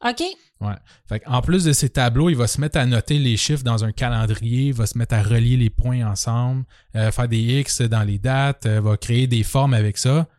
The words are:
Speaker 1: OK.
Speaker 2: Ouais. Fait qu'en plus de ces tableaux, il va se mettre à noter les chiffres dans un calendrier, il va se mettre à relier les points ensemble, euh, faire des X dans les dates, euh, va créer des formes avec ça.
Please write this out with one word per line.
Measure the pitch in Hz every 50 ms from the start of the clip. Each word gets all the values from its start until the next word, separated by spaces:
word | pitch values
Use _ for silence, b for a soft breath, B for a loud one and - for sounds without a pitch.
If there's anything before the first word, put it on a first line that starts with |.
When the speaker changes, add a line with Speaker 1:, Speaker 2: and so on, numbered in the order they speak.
| -
Speaker 1:
OK. | 233 247 240 330 370 381 - b b b -
Speaker 2:
Ouais. | 107 104 101 - _ b b b b b
Fait | 104 110
qu'en | - - 123 123 120
plus | 127 170 190 180
de | 160 143
ces | - - 127
tableaux, | - 143 127 123 117 127 151 180
il | 170
va | 123 117 104
se | - -
mettre | 139 151 - 160
à | 127
noter | 123 123 113 - - 151 147
les | 143 123 113
chiffres | 101 - - 147 - -
dans | 120 117 110 110
un | 110 107
calendrier, | - 139 123 120 113 110 104 110 95 107 117 117 123 135 143
il | 135
va | 117 110
se | 101 - 117
mettre | 117 - -
à | 110 101
relier | 101 117 120 120 117 127
les | 127 120 110
points | - - - 123 127 123 117 107
ensemble, | 101 95 - - 117 117 123 123 131 131 131 - b b b b b
euh, | 107 110 110 107
faire | - 123 120
des | 117 113 110 117 123 139
X | 139 - - - 123
dans | 117 113 110 107
les | 104 101 95
dates, | 98 127 131 135 139 139 139 - -
euh, | 113 107 107
va | 104 107 107
créer | 101 - - 120 120 131 131
des | 120 113 104
formes | - - 135 135 139 127
avec | 113 107 104 101
ça. | - - 127 135 156 165 - _